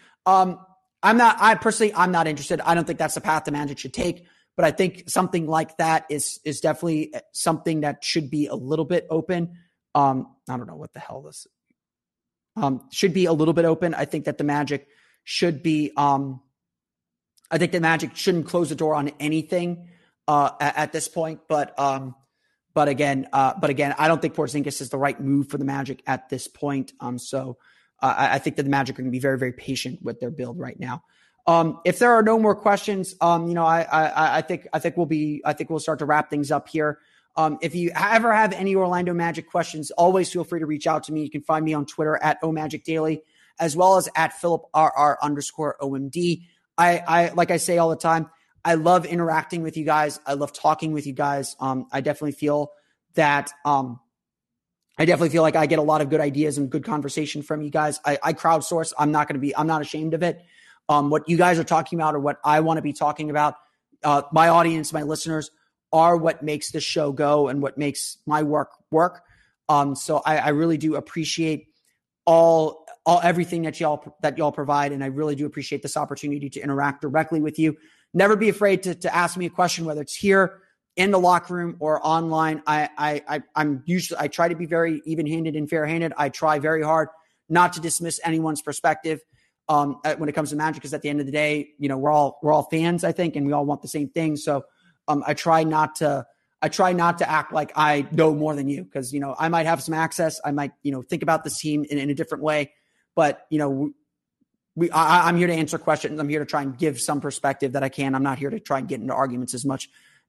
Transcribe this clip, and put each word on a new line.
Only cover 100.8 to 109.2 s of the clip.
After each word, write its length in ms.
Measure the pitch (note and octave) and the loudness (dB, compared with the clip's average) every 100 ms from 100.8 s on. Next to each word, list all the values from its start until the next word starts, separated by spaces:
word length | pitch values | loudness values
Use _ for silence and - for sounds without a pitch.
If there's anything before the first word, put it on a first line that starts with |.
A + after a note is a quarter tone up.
you 100 | D3 | -6
know, 80 | C3+ | -6
think 220 | B2 C3 | -6 -4
about 200 | C#3 D#3+ | 0 0
this 160 | D3 - | -2 -8
team 260 | D3+ D3+ D3 | -4 -4 -2
in, 80 | C#3+ | -4
in 120 | C#3 | -2
a 40 | |
different 300 | C#3+ D#3+ D#3 | -4 -6 -4
way, 280 | D3+ D3+ C#3 _ _ _ _ - | -2 0 -2 _ _ _ _ 2
but, 300 | D3 C#3+ - | 2 0 -4
you 100 | D#3 | -2
know, 100 | D3 | 0
w-, 240 | C3+ D3 - _ _ _ _ _ _ _ | -2 -4 -8 _ _ _ _ _ _ _
we, 160 | - E3+ | -2 0
I, 300 | D#3+ D#3 F3 | 4 6 6
I, 80 | E3+ | 4
I'm 80 | F3 | 2
here 120 | F3 | 2
to 40 | |
answer 240 | E3 D#3 E3 | 0 -2 -2
questions. 420 | - D3+ B2 D3+ | 0 0 -2 -6
I'm 100 | C#3+ | -4
here 100 | D3+ | -4
to 80 | C#3+ | -4
try 160 | D3+ | -4
and 140 | C#3 B2 | -4 -4
give 240 | D#3 B2 | -4 -2
some 200 | - C#3+ | -4 -4
perspective 520 | C#3+ - C#3 C3+ C3+ | -4 -4 -4 -2 -4
that 100 | C3+ | -2
I 60 | C3+ | -4
can. 260 | - C3+ | -2 -2
I'm 80 | C3+ | 0
not 160 | C#3 B2+ | 0 -2
here 120 | C#3 | -6
to 100 | A3+ | -6
try 180 | - C#3 | -4 -4
and 100 | C3+ | -4
get 120 | B2+ | -6
into 120 | B2+ | -4
arguments 420 | B2+ | -2